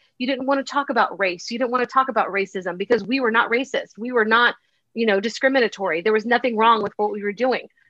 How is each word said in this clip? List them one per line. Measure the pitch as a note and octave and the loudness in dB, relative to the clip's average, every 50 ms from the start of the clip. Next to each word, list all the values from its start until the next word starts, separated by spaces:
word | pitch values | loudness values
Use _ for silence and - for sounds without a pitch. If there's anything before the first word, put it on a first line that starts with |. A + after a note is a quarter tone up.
| _ _ _ - | _ _ _ -6
you | B3+ | -4
didn't | A#3+ B3+ B3 C4 | -2 -2 -2 0
wanna | C4 C#4 C4+ C4 | 0 0 -2 -2
talk | - - C#4+ C#4 - | -2 -4 -4 -2 0
about | B3+ A#3 A#3+ - - E3 | 2 2 2 0 0 -2
race. | G3 F#3 F3 F3 - - | -2 -2 -2 -4 -8 -8
You | A#3 | -4
didn't | A3+ C4 A#3 | -4 -2 0
wanna | A#3+ B3 B3 | 0 -2 -2
talk | A#3 - C4+ C4 C4+ | 0 2 2 2 2
about | G#3+ A3 - - | 2 0 0 0
racism | F#3 G3 G3 F#3+ - F#3+ F3 F3+ F3 | 0 -2 -4 -4 -6 -8 -6 -6 -6
because | F3+ G3+ - A#3+ G#3+ G3 | -6 -2 0 0 0 0
we | F#3 B3+ C4+ | -2 -2 0
were | B3+ A3 | 0 2
not | A3 A3+ - - | 2 2 2 2
racist. | A3+ B3+ C4+ - - - - - _ | 0 -2 -2 -2 -4 -6 -6 -8 _
We | G3 A3 B3+ | -10 -8 -2
were | B3+ A#3 G#3+ | 0 0 2
not, | G#3+ A3+ A#3 A#3+ A#3 - - _ _ _ _ _ _ - | 4 4 4 4 2 2 -2 _ _ _ _ _ _ -6
you | A3+ A#3 | -2 0
know, | A3 G3 G3 | 2 2 2
discriminatory. | G3+ A#3 - - - C4+ C4+ C4+ A#3 G3+ - G3 G3 F3+ D#3 E3+ | 0 -2 -2 0 0 2 4 2 2 2 0 -4 -4 -4 -2 -2
There | F3 A3 G#3+ | 0 0 0
was | G#3+ G#3 | 0 2
nothing | A#3 A#3+ A#3+ B3 B3+ A#3 | 2 2 2 2 0 0
wrong | G#3+ A3+ A#3 A#3 A3 G#3 | 4 4 4 4 4 0
with | G#3 - | -4 -4
what | - G#3 G#3 | -4 -4 -4
we | G#3 G#3 G3+ | -4 -4 -6
were | G3+ G3+ | -6 -4
doing. | A3 A#3+ C4 A#3 E3+ - - _ _ _ | -2 0 0 0 -2 -4 -10 _ _ _